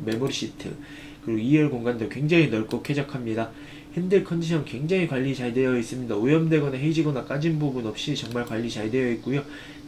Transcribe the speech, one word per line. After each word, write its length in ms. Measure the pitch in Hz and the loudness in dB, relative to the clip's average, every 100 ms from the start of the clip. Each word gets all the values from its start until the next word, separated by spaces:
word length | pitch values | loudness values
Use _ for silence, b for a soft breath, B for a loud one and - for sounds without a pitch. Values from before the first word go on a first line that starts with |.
| 107 | -4
메모리 260 | 113 131 | 0 -2
시트, 440 | - 117 - 95 - B B B B | -2 -6 -8 -10 -10 B B B B
그리고 160 | 117 110 | -4 0
이 160 | 120 151 | 4 6
열 160 | 151 | 4
공간도 380 | 123 117 120 107 | 2 -2 -2 -2
굉장히 400 | 131 151 170 143 | -2 4 6 6
넓고 340 | 110 107 120 | 2 0 -2
쾌적합니다. 680 | - 143 139 131 113 110 113 B B B B 170 | -2 -2 -2 -4 -2 -2 -4 B B B B -4
핸들 280 | 185 196 | 4 4
컨디션 420 | - 170 165 165 - | 4 0 2 0 0
굉장히 420 | 117 156 190 156 | -4 0 2 2
관리 260 | 131 135 | 0 0
잘 200 | 123 123 | -2 0
되어 220 | 123 131 123 | 2 4 2
있습니다. 400 | 113 127 120 104 | 0 -4 -2 2
오염되거나 640 | 123 160 160 156 143 131 | 4 4 6 4 2 0
해지거나 460 | 151 160 151 131 | 0 2 2 0
까진 340 | 113 139 165 156 | -2 0 0 2
부분 300 | 147 127 110 | 0 -2 -4
없이 260 | - - | -4 -4
정말 320 | 135 110 120 120 | -4 -4 -4 -2
관리 240 | 110 117 | -2 -2
잘 220 | 110 110 | -2 0
되어 180 | 131 123 | 2 2
있고요. 300 | 117 120 143 - B B B | 0 0 -2 -2 B B B